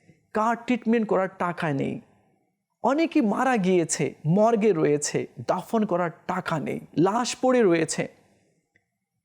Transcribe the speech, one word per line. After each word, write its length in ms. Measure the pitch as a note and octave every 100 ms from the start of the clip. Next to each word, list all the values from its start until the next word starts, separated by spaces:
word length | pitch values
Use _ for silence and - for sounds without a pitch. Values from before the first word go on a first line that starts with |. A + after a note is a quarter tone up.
| _ _ _
কার 240 | G#3+ A3 A3+ A#3
ট্রিটমেন্ট 420 | B3 A3 A#3 G#3+
করার 200 | F#3 F#3+ -
টাকা 340 | F3 E3+ E3
নেই। 280 | C3+ C#3 - - _ _ _ _ _ _ _
অনেকে 380 | A3+ C#4+ E4 D#4
মারা 360 | A3 - C4 A#3+
গিয়েছে, 580 | F#3 F#3 D#3+ - C#3+ - D3+
মর্গে 460 | F#3 A3 A3+ A3
রয়েছে, 540 | D#3+ D3+ D3 - C#3 - - A#2+
দাফন 380 | F#3+ - A3+
করার 260 | G#3 F3 F3 - -
টাকা 320 | F#3 - D#3+
নেই, 220 | C#3 C3+ - -
লাশ 380 | F#3+ A3+ A#3+ -
পড়ে 260 | B3+ B3+
রয়েছে, 460 | G#3 E3+ D#3+ - - - _ _ _ _ _ _ _ _ _ _